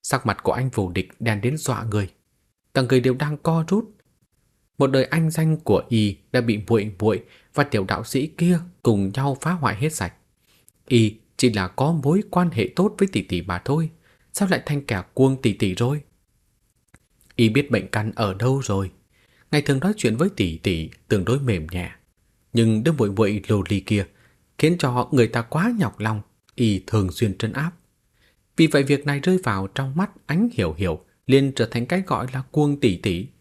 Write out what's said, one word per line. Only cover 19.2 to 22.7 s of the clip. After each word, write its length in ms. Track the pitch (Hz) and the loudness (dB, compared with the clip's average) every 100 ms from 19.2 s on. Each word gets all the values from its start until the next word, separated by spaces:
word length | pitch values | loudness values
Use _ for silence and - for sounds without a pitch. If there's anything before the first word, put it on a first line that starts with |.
| _ _ _ | _ _ _
Ngày 100 | 151 | -2
thường 180 | 147 139 | 0 0
nói 140 | 180 214 | 0 0
chuyện 200 | 120 110 | 0 0
với 120 | 185 | -2
tỷ 280 | - 95 80 | 0 -2 0
tỷ 320 | 104 85 80 - _ | -2 -2 -4 -12 _
tương 180 | 104 90 | -2 0
đối 140 | 131 | -2
mềm 280 | 135 95 78 | 0 -2 -4
nhẹ, 200 | 90 90 - _ _ _ _ _ | -8 -8 -12 _ _ _ _ _
nhưng 300 | 117 113 | 2 2